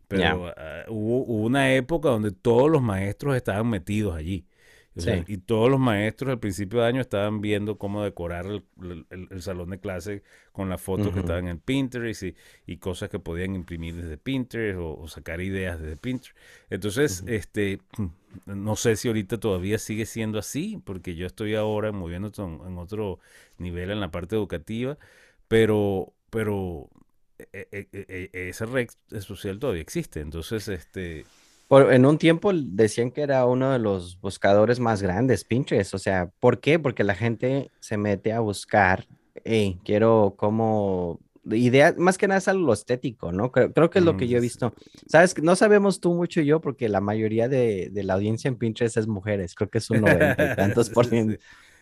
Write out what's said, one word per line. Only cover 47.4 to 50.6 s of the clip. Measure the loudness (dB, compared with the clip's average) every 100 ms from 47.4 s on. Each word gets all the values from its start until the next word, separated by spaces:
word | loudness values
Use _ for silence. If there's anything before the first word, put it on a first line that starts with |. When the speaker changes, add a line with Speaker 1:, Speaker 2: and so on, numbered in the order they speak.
| 2
Speaker 2:
de, | 2 2 0 -4
de | -4
la | -2
audiencia | 0 0 -2 -2
en | -2
Pinterest | -4 0 -2 0
es | -2
mujeres. | -2 -2 -4 -4
Creo | -4 -2
que | -2
es | 0
un | 2
noventa | 4 4 4 2
y | 0
tantos | 2